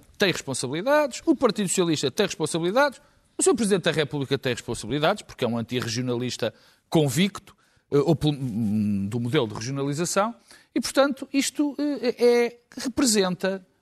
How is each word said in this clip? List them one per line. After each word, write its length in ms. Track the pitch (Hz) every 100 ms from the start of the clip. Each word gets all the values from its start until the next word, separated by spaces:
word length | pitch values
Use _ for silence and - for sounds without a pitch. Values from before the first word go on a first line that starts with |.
| - -
tem 140 | 202
responsabilidades, 920 | - - 127 127 151 233 294 294 -
o 120 | - 294
Partido 320 | 247 202 190
Socialista 420 | - 170 151 139
tem 160 | - 196
responsabilidades, 720 | - 156 165 170 226 285 - _ _ _ -
o 60 |
Sr. 120 | 370 247
Presidente 280 | 214 196
da 80 | 170
República 480 | 151 147 147 135 139
tem 140 | 131
responsabilidades, 680 | 120 - 113 107 139 156 208
porque 240 | - - 117
é 20 |
um 100 | 117
antirregionalista 960 | 113 123 117 113 127 120 127 - 110 - _ _ _
convicto, 640 | 170 147 127 196 - - _ _ _ _
eh, 60 | 143
ou 180 | 143 165
pelo, 180 | 151
hum, 720 | 143 131 104 110 107 104 101 98
do 120 | 120
modelo 280 | 120 147 113
de 60 | 107
regionalização, 800 | 117 139 139 143 175 190 214 - _ - _
e, 80 | 302
portanto, 460 | - - 277 - 262
isto, 440 | 277 - - 294 269
eh, 360 | 294 277 247 - 240
é, 320 | 240 233 - _ -
representa 840 | 269 254 277 214 185 180 190 190 - _